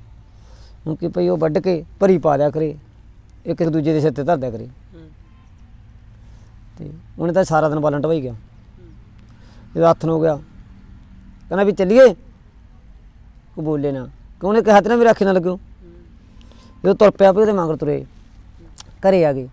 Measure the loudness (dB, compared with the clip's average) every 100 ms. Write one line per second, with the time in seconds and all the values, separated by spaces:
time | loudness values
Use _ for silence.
0 | -20 -20 -20 -20 -20 -20 -20 -14 -12 -8
1 | -8 -4 -2 -2 -2 -2 -4 -6 -8 -2
2 | 0 2 0 0 0 -2 -6 -8 -18 -20
3 | -20 -20 -20 -14 -10 -4 -2 -2 -2 0
4 | -2 -2 -4 -4 -4 -10 -14 -20 -20 -20
5 | -20 -20 -20 -20 -20 -20 -20 -20 -20 -20
6 | -20 -20 -20 -20 -20 -20 -20 -20 -18 -20
7 | -18 -8 -2 0 0 0 0 0 -2 -2
8 | -2 -4 -6 -12 -18 -20 -20 -20 -20 -20
9 | -20 -20 -20 -20 -20 -20 -12 0 2 2
10 | -2 -2 -2 -2 -8 -20 -20 -20 -20 -20
11 | -20 -20 -20 -20 -6 -2 0 0 2 6
12 | 6 4 -10 -20 -20 -20 -20 -20 -20 -20
13 | -20 -20 -20 -20 -20 -10 -6 -4 -4 -6
14 | -10 -18 -20 -8 -2 0 4 4 4 2
15 | 4 2 2 0 -2 -6 -12 -20 -20 -20
16 | -20 -20 -20 -20 -20 -20 -20 -4 -2 4
17 | 4 4 4 4 2 0 -2 -4 -4 -6
18 | -8 -20 -20 -20 -20 -20 -20 -20 -20 -4
19 | 0 2 2 0 -8